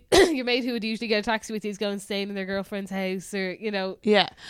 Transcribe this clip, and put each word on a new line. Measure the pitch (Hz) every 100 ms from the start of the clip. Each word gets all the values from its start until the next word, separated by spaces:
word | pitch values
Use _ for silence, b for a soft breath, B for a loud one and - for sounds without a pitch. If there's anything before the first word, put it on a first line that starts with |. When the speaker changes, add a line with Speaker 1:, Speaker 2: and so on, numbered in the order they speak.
| -
Speaker 1:
<coughs> |
your | 381 359 277
mate | 247 247 247
who |
would | 233
usually | 220 220 233
get | 214
a |
taxi | 220 220 -
with | 220 208
you |
is | 196
going | 202 196
staying | - 202 202
in | 202
their | 190
girlfriend's | 196 190 202 196
house," | 196 190 190 -
or, | 202 185
you | 175 214
know. | 202 190 -
Speaker 2:
Yeah. | 208 208 165 -